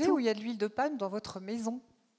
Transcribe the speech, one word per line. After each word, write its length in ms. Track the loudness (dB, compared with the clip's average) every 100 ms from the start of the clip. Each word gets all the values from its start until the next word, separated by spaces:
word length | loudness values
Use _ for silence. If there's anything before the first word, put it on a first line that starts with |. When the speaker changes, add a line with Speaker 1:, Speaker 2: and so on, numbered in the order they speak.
Speaker 1:
partout. 140 | 4 4
Speaker 2:
où 20 |
il 60 | 4
y 40 |
a 60 | 2
de 40 |
l'huile 200 | -2 -2
de 80 | -2
palme 300 | 0 0 0
dans 120 | -2
votre 300 | -4 -6 -10
maison, 420 | -6 -4 -4 -6 -8 _ _